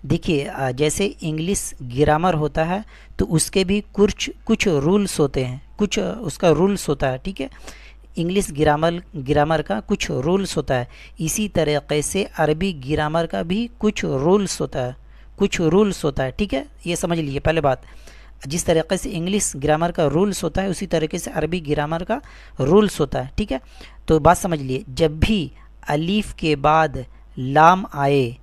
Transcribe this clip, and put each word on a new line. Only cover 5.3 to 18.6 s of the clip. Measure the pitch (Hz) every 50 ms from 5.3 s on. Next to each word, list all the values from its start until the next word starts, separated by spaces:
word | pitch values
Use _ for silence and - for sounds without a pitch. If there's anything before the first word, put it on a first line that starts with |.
| - 143 131
हैं, | 127 127 135 - - - -
कुछ | 208 196 - 220
उसका | 196 185 185 220 247 170 - - - 175
रूल्स | 156 143 180 196 202 185 - -
होता | 147 139 - 135
है, | 127 131
ठीक | - - 190 -
है। | 135 - - - - - - - - - - - - - -
इंग्लिश | - 165 170 185 202 190 - 160
ग्रामर, | 139 151 147 147 147 156 170 170 175 - - -
ग्रामर | 165 131 123 147 147 147 156 165 156 151
का | - 196 214
कुछ | - - 208 - - -
रूल्स | - 131 127 156 180 196 196 180 -
होता | 170 135 - 139
है, | 123 120 - - - - - - -
इसी | 165 160 - - 214 208
तरीके | - 185 160 147 151 143 - - 151 151 147
से | - - 190 196 - - -
अरबी | 160 147 156 156 185 196 180 147 127
ग्रामर | 131 151 151 151 151 151 170 165
का | 165 - 196 185
भी | 165 180 214 233 233 - -
कुछ | - 214 214 - -
रूल्स | 170 147 131 135 165 185 208 196 170 - -
होता | 156 131 - 156
है, | 127 123 131 - - - - - - - - -
कुछ | 196 196 - -
रूल्स | 175 156 156 190 214 202 185 - -
होता | 151 139 - 135
है, | 131
ठीक | 127 - 208 190 -
है। | 269 285 - - - -
ये | 170 175
समझ | 165 - 175 170 165
लीजिए | 156 139 135 139
पहले | - 160 156 165
बात, | 147 143 131 - - - - - - - - - - - - - -
जिस | 135 143 175